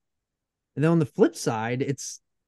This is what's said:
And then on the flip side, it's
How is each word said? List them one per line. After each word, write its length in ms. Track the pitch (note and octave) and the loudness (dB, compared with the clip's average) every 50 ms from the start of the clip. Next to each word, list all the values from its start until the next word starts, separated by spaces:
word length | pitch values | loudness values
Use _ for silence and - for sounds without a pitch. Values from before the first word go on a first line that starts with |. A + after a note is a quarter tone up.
| _ _ _ _ _ _ _ _ _ _ _ _ _ _ - | _ _ _ _ _ _ _ _ _ _ _ _ _ _ -4
And 80 | C3+ C#3+ | 0 2
then 80 | D#3+ E3+ | 2 4
on 60 | E3 | 4
the 60 | D3+ | 2
flip 320 | - - - A3 E4 - | 0 2 2 2 2 2
side, 460 | - - D#3 A#2 A2 A2 A#2 B2 B2 C3+ | -2 -4 -4 -2 -2 -4 -4 -4 -4 -2
it's 400 | - C#3 - - - - - _ _ _ _ _ | -4 -4 -6 -8 -14 -16 -16 _ _ _ _ _